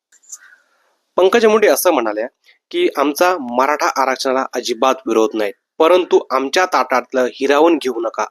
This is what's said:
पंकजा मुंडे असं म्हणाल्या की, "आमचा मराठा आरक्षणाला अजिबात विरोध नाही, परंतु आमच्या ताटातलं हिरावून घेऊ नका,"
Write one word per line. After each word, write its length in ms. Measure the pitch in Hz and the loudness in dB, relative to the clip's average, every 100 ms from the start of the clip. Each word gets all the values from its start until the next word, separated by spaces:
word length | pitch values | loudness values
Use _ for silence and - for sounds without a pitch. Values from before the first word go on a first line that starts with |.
| _ _ _ - - _ _ _ _ _ _ - | _ _ _ -20 -20 _ _ _ _ _ _ 0
पंकजा 320 | 185 - 220 | 2 4 4
मुंडे 200 | 214 208 | 4 2
असं 220 | 139 185 | 2 2
म्हणाल्या 360 | 147 110 107 120 _ _ _ _ | 0 -2 -4 -8 _ _ _ _
की, 180 | 175 175 - | -4 -2 0
"आमचा 400 | 143 143 180 180 | -2 0 0 -2
मराठा 460 | 123 120 135 147 165 | -4 -2 0 0 -2
आरक्षणाला 600 | - 131 127 135 131 131 | 0 -2 -2 -2 -2 -4
अजिबात 420 | 123 110 117 131 127 - | -8 -6 -2 0 0 0
विरोध 240 | 110 110 | 0 0
नाही, 180 | 110 104 - _ - | 0 -6 -8 _ 0
परंतु 420 | 160 185 180 185 - | 4 4 4 0 0
आमच्या 360 | 131 135 185 185 | -4 -2 -2 0
ताटातलं 600 | 135 123 127 120 131 123 | 0 0 -2 -2 -2 -2
हिरावून 420 | - 135 143 165 156 | -2 0 4 4 2
घेऊ 180 | 127 117 | -2 -6
नका," 280 | 113 - 110 | -6 -6 -8